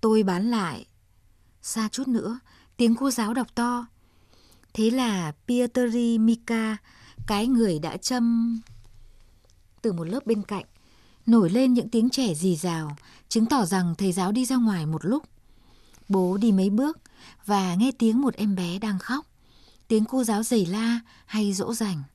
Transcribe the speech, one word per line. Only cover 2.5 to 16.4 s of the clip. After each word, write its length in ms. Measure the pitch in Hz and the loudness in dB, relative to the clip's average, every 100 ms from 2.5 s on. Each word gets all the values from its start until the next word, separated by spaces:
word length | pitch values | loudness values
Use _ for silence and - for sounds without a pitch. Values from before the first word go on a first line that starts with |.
| _ _ - | _ _ 0
tiếng 180 | 233 233 | 2 4
cô 140 | 269 | 0
giáo 240 | 240 214 | 0 -2
đọc 120 | 240 233 | -2 -4
to: 320 | - 240 240 233 _ _ _ _ _ _ - _ | -2 -2 -2 -8 _ _ _ _ _ _ -20 _
"Thế 160 | - 220 | 0 2
là 420 | 254 247 196 160 147 - | 2 0 0 -4 -8 -4
Pietri 680 | 247 247 247 247 233 233 233 | 0 0 0 0 0 0 2
Mika, 580 | 220 226 - 226 220 214 _ - - - - | 2 2 -2 -4 -2 -6 _ -20 -20 -14 -4
cái 200 | 202 233 | -2 2
người 320 | 247 220 156 | 2 2 0
đã 180 | 156 - | -4 -6
châm." 640 | - 247 233 233 233 226 - - - - - - - _ _ _ _ _ | -4 0 2 2 0 -4 -8 -20 -20 -20 -20 -20 -20 _ _ _ _ _
Từ 100 | 226 | -4
một 120 | 175 | -4
lớp 220 | 165 233 - | -4 -6 -2
bên 160 | 214 | -4
cạnh, 220 | 202 202 - _ _ - _ _ - | -2 -10 -10 _ _ -20 _ _ 4
nổi 240 | 233 170 | 4 6
lên 240 | 214 262 | 2 2
những 140 | 240 233 | 2 0
tiếng 220 | 226 240 | 0 0
trẻ 240 | 254 247 | 0 -2
rì 220 | 151 185 165 | 0 0 0
rào, 400 | 180 165 156 147 - - _ | -2 -6 -8 -12 -18 -20 _
chứng 180 | 226 226 | 0 2
tỏ 180 | 277 | 2
rằng 300 | 185 190 180 160 | 2 0 0 0
thầy 140 | 196 | -2
giáo 200 | 180 185 | 0 -2
đi 120 | 220 | -2
ra 120 | 247 262 | 0 2
ngoài 300 | 226 185 151 | 2 0 -2
một 180 | 156 | -4
lúc. 180 | 160 277 - - _ - _ - _ - - | -2 -2 -4 -20 _ -20 _ -20 _ -20 -2
Bố 280 | 190 180 | 0 2
đi 160 | 196 | 2